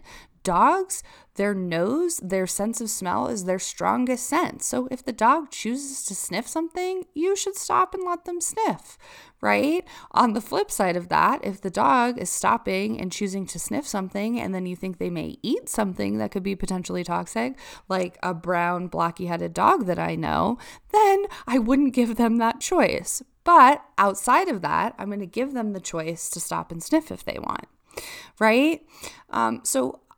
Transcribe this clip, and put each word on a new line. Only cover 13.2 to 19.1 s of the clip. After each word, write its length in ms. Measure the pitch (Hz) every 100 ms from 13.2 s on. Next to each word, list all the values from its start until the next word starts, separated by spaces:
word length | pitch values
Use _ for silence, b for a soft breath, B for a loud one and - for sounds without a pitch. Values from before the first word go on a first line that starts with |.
| 202 196 180
to 120 | 175
sniff 280 | - 208 294
something, 540 | 208 190 202 214 233
and 140 | 190
then 120 | 185 185
you 80 |
think 240 | 180 190 170
they 120 | 180
may 260 | 170 156 -
eat 260 | 214 392 -
something 500 | - 202 180 101 214
that 120 | 214
could 120 | 196
be 140 | 185 196
potentially 480 | - 185 175 180
toxic, 540 | 175 175 175 226 240 269 B B -
like 300 | 190 180 -
a 120 | 180
brown 540 | 170 175 180 175 180 180
blocky-headed 640 | 170 170